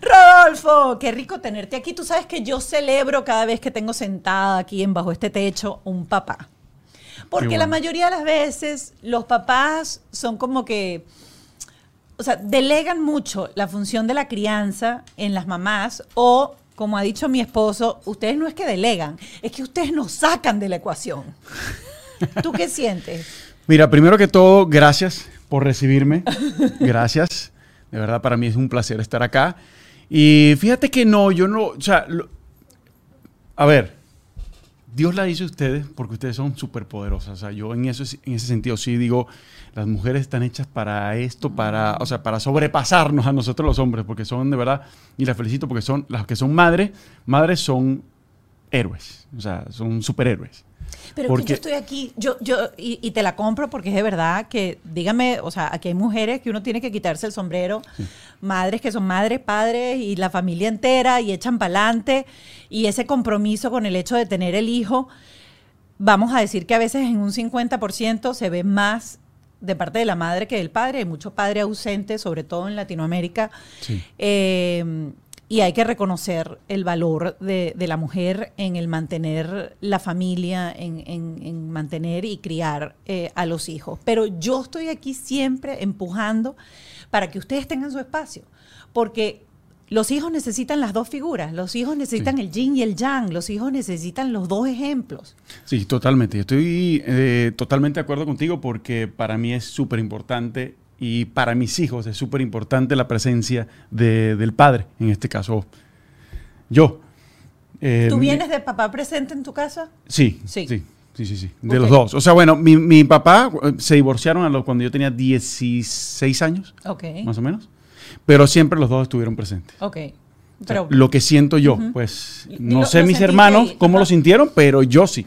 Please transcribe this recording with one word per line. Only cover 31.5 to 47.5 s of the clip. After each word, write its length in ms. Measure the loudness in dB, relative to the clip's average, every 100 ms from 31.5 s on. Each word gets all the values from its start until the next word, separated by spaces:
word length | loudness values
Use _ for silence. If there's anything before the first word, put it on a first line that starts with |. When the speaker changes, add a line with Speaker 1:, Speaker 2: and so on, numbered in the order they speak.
| 0 -4
Speaker 2:
o 140 | -4
sea, 260 | 2 2 2
lo, 200 | -8 -8 -16 -20 _ _ _ _ _ _ _ _ _ _
a 100 | 2 6
ver, 280 | 6 4 -8 _ _ _ -16 -16 -18 _ _ _
Dios 200 | -2 -2
la 140 | 0 -4
hizo 160 | -4
a 20 | -8
ustedes 400 | -4 -4 -4 -8
porque 200 | -12 -12
ustedes 200 | -8 -8
son 220 | -6 -6 -6
superpoderosas. 800 | -10 -12 -12 -10 -6 -6 -8
O 20 | -12
sea, 160 | -12
yo 200 | -10 -8
en 120 | -4
eso, 180 | -4 -6 -10 -12
en 80 | -8
ese 120 | -8 -4
sentido 280 | -4 -2 -6
sí 200 | -4 -2
digo, 320 | 0 0 -2 -12 -20 -20 -16
las 120 | -8 -4
mujeres 360 | -4 -2 -4
están 200 | -4 -4
hechas 240 | -6 -6 -10
para 500 | -8 -6 -4 -4 -4
esto, 340 | -6 -6 -8
para, 420 | -4 -4 -2 -2 -2
o 60 | -6
sea, 160 | -6
para 160 | -4 -4
sobrepasarnos 840 | -2 0 0 -2 2 2 4 2 0
a 40 |
nosotros 320 | 0 -2 -2
los 140 | 0 2
hombres, 260 | 0 -2
porque 200 | -6 -8
son 260 | -8 -6 -4
de 60 | -2
verdad, 260 | -2 -4 -6 _ _ -6
y 80 |
las 120 | -4 -2
felicito 320 | -4 -4 -4
porque 140 | -6
son, 220 | -4 -4 -4
las 180 | -8 -6
que 80 | -4
son 160 | 0
madres, 380 | 4 4 4 0 -4 -20 _ -2
madres 340 | 2 2